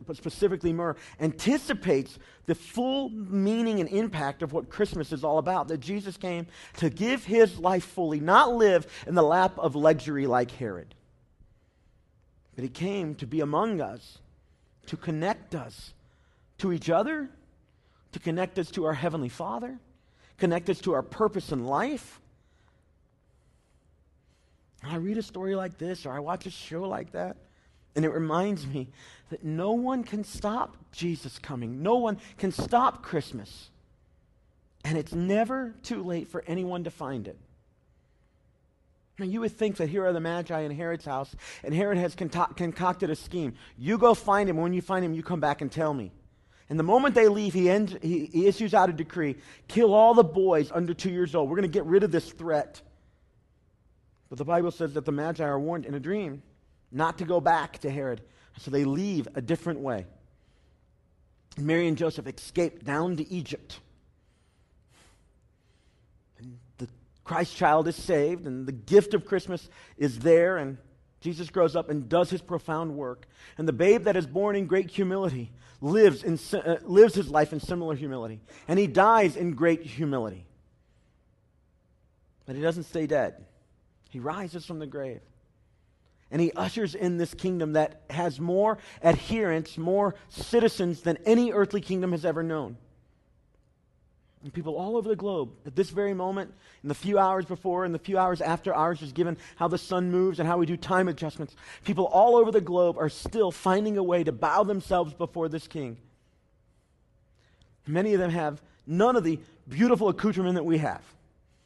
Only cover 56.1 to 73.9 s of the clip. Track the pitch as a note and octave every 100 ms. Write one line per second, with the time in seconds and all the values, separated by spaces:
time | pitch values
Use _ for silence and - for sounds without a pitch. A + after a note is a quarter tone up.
56.1 | G#3 F3 C#3 - _ _ _ _ C3 D#3+
57.1 | E3 E3+ F3 D#3 E3 C#3+ - C#3+ C#3+ C3+
58.1 | A2+ - _ _ - - C#3 C#3 C#3+ G3+
59.1 | F3 A#2 C3+ A#2+ E3 F3 D3 C3+ G#2+ F2+
60.1 | - _ _ _ _ _ _ _ _ _
61.1 | _ _ _ _ - D3 E3 E3+ D#3 E3
62.1 | D3+ A2+ - - F3+ E3+ - A2+ C#3+ F3+
63.1 | D#3+ D3+ F3+ C3 C#3+ - - _ _ _
64.1 | _ _ _ _ _ _ _ _ _ _
65.1 | _ _ _ _ _ _ _ _ _ _
66.1 | _ _ - B2 A#2+ _ - B2 - _
67.1 | _ - E3 F3 - E3+ D#3 D#3+ D#3 -
68.1 | D#3+ D3 F3 D#3 B2+ C3 B2+ G#2 G3+ G3+
69.1 | G#3 - F#3+ - F3+ - - - - C#3+
70.1 | A#2 D3 E3 F3 F3+ C#3 C3 - _ _
71.1 | _ E3+ E3 E3+ F#3+ E3 E3 D#3+ D3+ A#2
72.1 | E3+ F3 F#3 - E3+ - D#3+ E3 D3 B2+
73.1 | B2 - _ - - D#3+ D#3+ F3+